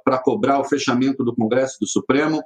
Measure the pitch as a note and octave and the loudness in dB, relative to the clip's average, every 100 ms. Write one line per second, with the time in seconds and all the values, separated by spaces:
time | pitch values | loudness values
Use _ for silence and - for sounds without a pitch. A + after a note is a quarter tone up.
0 | - B2+ - A2 B2+ C#3 C3+ C#3+ C#3 B2 | -2 0 0 0 0 0 0 -2 0 0
1 | C3+ C3 A#2+ A#2 A2 B2 C3 - G2+ G#2 | 0 0 -2 0 0 2 0 -4 -4 -4
2 | - C3+ D#3 D#3 | 0 0 2 -2